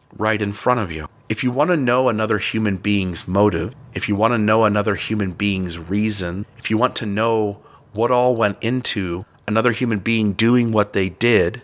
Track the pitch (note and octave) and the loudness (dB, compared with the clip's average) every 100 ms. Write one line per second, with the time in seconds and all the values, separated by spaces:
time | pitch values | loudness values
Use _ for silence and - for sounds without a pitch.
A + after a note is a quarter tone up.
0 | _ - G#2+ G#2+ G2+ G2+ B2 B2 F#2 D#2 | _ -4 -2 0 -2 -2 0 0 -2 -6
1 | D2+ - - A2 B2+ B2 E3 E3+ B2 B2+ | -10 -14 -8 -4 -2 0 0 0 2 2
2 | C3 A2 G#2+ G#2+ - A2 A2 F#2 G#2 G2+ | 2 0 0 0 -2 -2 0 0 0 0
3 | F#2 E2+ - F#2+ G#2 F2 F2+ - - F#2+ | 0 -4 -2 2 4 2 -4 -8 -12 -8
4 | - G2+ A2 A#2+ G#2+ A2 A2 G#2 G#2 G2 | -4 0 0 2 2 4 4 2 0 -2
5 | - A2 F#2+ E2+ G2+ F#2+ F2+ E2 E2+ G2+ | -4 -4 -4 -2 -2 -2 -4 -6 -4 -2
6 | A2 G2+ F2 F2+ G#2 - - A2 A#2+ - | 0 0 -2 -4 -10 -12 -4 0 0 -2
7 | A2 G2+ A2+ A2+ G#2 G2+ - - _ G2+ | -4 -2 0 0 -2 -4 -14 -20 _ -4
8 | A#2+ B2 B2+ A2+ G#2+ G2 A2+ B2+ - G#2 | 0 2 2 2 0 0 -2 -2 -2 -2
9 | F#2 F2 - _ - G#2+ A#2+ A2+ B2 G#2+ | -4 -6 -8 _ -2 2 2 2 0 0
10 | F#2+ A2+ G#2+ F2+ A2+ B2 A#2 A2 G2+ G#2 | 0 2 2 2 2 2 2 0 0 0
11 | F#2+ E2+ A#2+ A2 F2 A2 | -2 0 2 4 2 -2